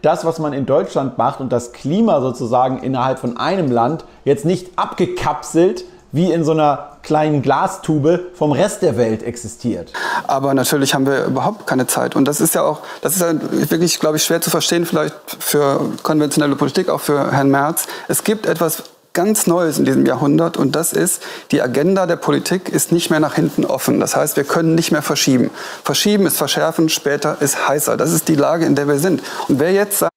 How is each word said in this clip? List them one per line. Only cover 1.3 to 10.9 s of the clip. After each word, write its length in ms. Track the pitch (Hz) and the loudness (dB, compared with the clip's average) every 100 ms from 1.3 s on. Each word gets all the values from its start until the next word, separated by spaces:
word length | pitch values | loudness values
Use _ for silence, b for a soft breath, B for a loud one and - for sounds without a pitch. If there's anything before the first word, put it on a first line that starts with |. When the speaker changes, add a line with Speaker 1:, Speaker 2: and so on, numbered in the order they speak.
| - | -2
Speaker 1:
und 120 | 131 | -4
das 200 | 120 117 | -4 -4
Klima 480 | - 131 185 226 156 | -8 -2 2 2 2
sozusagen 640 | 127 123 120 123 131 127 | 0 -4 0 2 2 0
innerhalb 360 | 127 131 131 131 | -4 -2 -2 -2
von 180 | 123 120 | -4 -4
einem 340 | 135 190 151 | -4 0 0
Land 340 | 117 120 160 B B | 2 0 -2 B B
jetzt 200 | - 143 | -2 0
nicht 260 | 156 180 - - | 0 -2 -4 -6
abgekapselt 1080 | 214 - 180 - 156 147 - 160 180 180 B B - | -6 -2 -2 -2 -4 -6 -2 2 2 2 B B -6
wie 200 | 139 180 | -2 0
in 120 | 165 | 2
so 80 | 151 | 2
einer 440 | 160 147 135 - - | 2 2 0 -6 -18
kleinen 400 | - 151 156 147 | -2 0 2 0
Glastube 840 | 127 135 185 - - 156 143 175 - | 2 0 0 -4 -2 2 2 2 -2
vom 160 | - 151 | -4 0
Rest 300 | 135 202 208 | 2 0 0
der 140 | 175 110 | 0 2
Welt 260 | 113 110 | 0 0
existiert. 680 | 117 117 107 - 120 92 82 B B B - | -6 -10 -12 -8 -6 -4 -8 B B B -2
Speaker 2:
Aber 280 | 135 139 | -2 0
natürlich 400 | 135 127 147 139 | 0 0 0 0